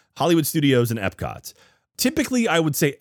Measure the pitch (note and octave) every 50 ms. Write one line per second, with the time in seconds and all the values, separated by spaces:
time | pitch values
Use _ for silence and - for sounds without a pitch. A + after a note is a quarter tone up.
0 | _ _ _ - C3+ E3 F3 E3 D3+ - - D#3+ D3 C#3+ C3 B2 A#2+ A2 A2+ A2+
1 | G2 F#2+ - - - B1+ G#1+ B1+ - - - _ _ _ _ _ _ _ _ -
2 | - B3+ B3+ - D4 - B3+ B3 A3+ G3+ D#3+ E3+ E3 D#3 C#3+ - - C#3+ C#3 -